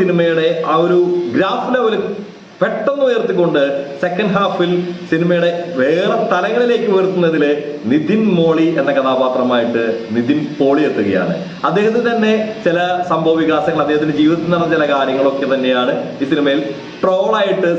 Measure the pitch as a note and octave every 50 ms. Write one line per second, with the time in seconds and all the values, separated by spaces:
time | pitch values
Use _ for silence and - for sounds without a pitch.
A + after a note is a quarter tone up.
0 | F#3 F3 E3+ E3+ E3+ E3 E3 D#3+ D#3+ E3+ E3 D#3+ D#3+ D3 D#3 E3 E3+ F3+ F3 F3
1 | F3 F3+ F3 - - - A#2 C#3 F#3+ G3 - A#3+ - A#3+ B3 B3 A3+ A3 G#3 -
2 | - - - - - - - - - - - - - D3 - - - C#4 C#4 C#4+
3 | C4+ B3+ A#3 A3 - F#3+ F#3 F3 F3 E3 D#3 - - C#3 - - - - - -
4 | F#3 F3 F3+ G3 G#3+ F#3 - G3+ G3 F#3 - - F3 F3 F3+ F3 F3 - - -
5 | - - E3 D#3+ F3 E3+ F3 E3+ E3+ E3+ - - - - B2+ B2+ C3 D3 E3 F3+
6 | G3+ - - - - - F#3 F3+ G3+ G#3 A3+ A#3+ B3 A#3+ A3+ - A3 G#3 F#3+ F#3
7 | F#3 F3+ E3+ F3+ E3+ D#3+ D#3+ D3+ D3 C#3+ D3 - - - - - - A2 C3+ D#3
8 | - - G#3+ A3 A3 G3+ F3 E3+ E3 D#3+ D3+ D#3+ E3 E3+ - F#3 - D3 C3 C3+
9 | C3 C3 C3 C3 B2+ B2+ B2+ B2+ B2 B2 B2 A#2+ A2+ - A2+ A#2 A#2 A2 G#2+ -
10 | - G#2+ A2 A#2+ A#2+ C3 D3 D3+ - - - - C#3 C#3 C#3+ D#3 D3 - - A#2
11 | G2+ G2+ F#2+ F2+ F2 - F3 - - - - - - D3 E3+ G3+ G#3 A3+ A3 A#3+
12 | A#3 A#3 A#3 G#3+ G#3+ G#3+ A3 G#3+ G#3+ - - - - E3+ E3 F3 F3+ F3+ F3+ F3+
13 | F3 F3 E3 D#3+ D#3+ D#3+ E3 E3 D#3+ D#3+ D#3 D3 - E3 D#3 D3+ C#3 D3 D3+ D3
14 | D#3 D3+ C#3+ D3 D3+ D#3 E3+ E3 - E3+ F3 E3+ E3 D#3 D#3+ D#3 D3 C#3+ C#3 C#3
15 | C3+ C3 C3 C#3 C#3 C3+ C3+ C#3 C3+ B2+ C3+ B2+ B2+ B2+ B2+ B2 B2 C#3+ - -
16 | - - - - C#3 C3 D#3+ C#3+ C#3 C#3 C#3 D#3+ - - - - - - - -
17 | E3+ F#3 F#3 F#3+ G3+ A3 G#3+ G#3 G3 F#3+ F3 F#3+ F3 E3+ E3+